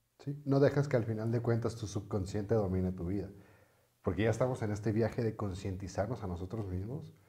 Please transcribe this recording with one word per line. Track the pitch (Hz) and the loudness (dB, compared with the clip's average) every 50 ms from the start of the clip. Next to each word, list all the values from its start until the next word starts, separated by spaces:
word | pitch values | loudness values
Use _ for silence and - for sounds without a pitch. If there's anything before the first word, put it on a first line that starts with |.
| _ _ _ - | _ _ _ -12
Sí, | - - 143 143 147 | -8 -8 -8 -4 0
no | 139 135 139 | 2 4 6
dejas | 143 135 139 147 143 147 | 6 6 6 6 2 4
que | - | 4
al | 123 110 | 2 2
final | 110 113 107 110 117 | 2 0 0 0 0
de | 117 120 | 0 2
cuentas | 120 120 117 117 117 117 107 | 2 2 2 2 2 0 -2
tu | - - | -4 -6
subconsciente | 101 - 113 98 - - 107 95 92 - 104 104 101 117 | -4 -4 -6 -4 -2 -2 -2 -2 -2 -2 -2 0 2 2
domine | 113 104 95 92 92 92 92 92 | 4 4 4 2 2 2 0 -2
tu | 90 87 | -2 -4
vida. | 85 95 101 87 - - - - - - - - _ _ _ _ _ _ _ - | -2 -2 -2 -4 -6 -10 -16 -20 -20 -20 -20 -20 _ _ _ _ _ _ _ -2
Porque | - 95 82 107 | -2 0 2 2
ya | 113 | 2
estamos | 117 - 135 127 131 - 113 | 2 2 2 0 0 -2 -2
en | 104 104 | -2 -2
este | 98 107 117 104 | -2 0 0 2
viaje | 107 113 107 - - 123 | 2 2 2 0 0 -2
de | 110 101 | -2 -2
concientizarnos | - 110 104 87 92 - 104 92 95 101 92 - - 95 104 - - - | -2 -4 -4 -4 -4 -6 -6 -6 -6 -6 -6 -4 -2 -2 -2 -2 -6 -6
a | |
nosotros | 92 90 85 92 90 - 110 104 | -6 -6 -6 -6 -6 -6 -6 -4
mismos, | 95 92 92 92 107 127 156 156 156 - - _ | -4 -4 -4 -4 -6 -8 -8 -10 -12 -18 -20 _